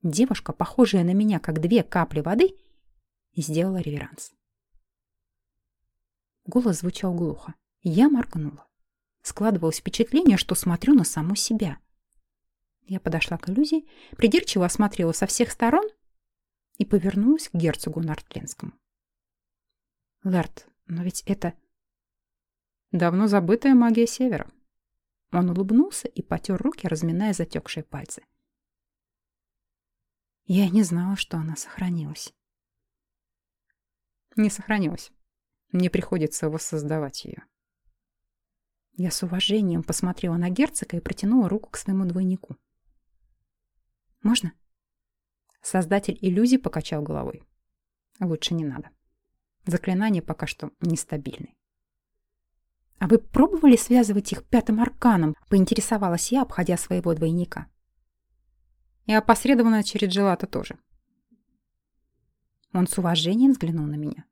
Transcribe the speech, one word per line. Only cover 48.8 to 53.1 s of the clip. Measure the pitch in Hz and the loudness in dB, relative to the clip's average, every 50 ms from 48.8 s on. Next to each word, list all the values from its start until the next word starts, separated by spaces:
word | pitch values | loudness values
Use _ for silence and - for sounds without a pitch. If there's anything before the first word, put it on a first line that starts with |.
| - - _ _ _ _ _ _ _ _ _ _ _ _ _ _ _ | -14 -18 _ _ _ _ _ _ _ _ _ _ _ _ _ _ _
Заклинания | - 170 175 - - 185 180 214 220 208 170 - | -4 -4 -2 -2 -2 -2 0 0 0 0 -2 -2
пока | - 156 - - | -6 -8 -8 -8
что | - - _ - 147 _ _ | -10 -8 _ -12 -14 _ _
нестабильны». | - 170 165 - - _ - 143 139 135 - - 131 - _ _ _ _ _ _ _ _ _ _ _ _ _ _ _ _ _ _ _ _ _ _ _ _ _ _ _ _ _ _ | -4 -4 -4 -4 -4 _ -8 -8 -8 -10 -12 -12 -16 -18 _ _ _ _ _ _ _ _ _ _ _ _ _ _ _ _ _ _ _ _ _ _ _ _ _ _ _ _ _ _
«А | 190 | 2
вы | 170 | 4